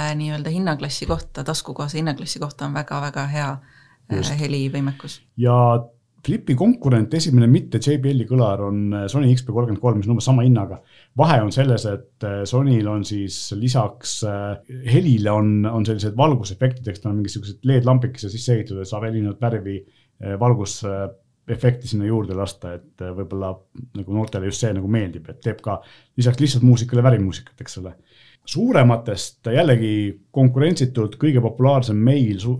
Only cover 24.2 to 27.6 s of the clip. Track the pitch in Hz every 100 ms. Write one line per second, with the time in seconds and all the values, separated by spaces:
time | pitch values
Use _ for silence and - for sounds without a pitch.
24.2 | 110 98 95 - 113 95 95 113 95 82
25.2 | 78 - 113 104 110 95 - - _ -
26.2 | 123 123 143 127 123 120 117 120 127 113
27.2 | 95 85 - -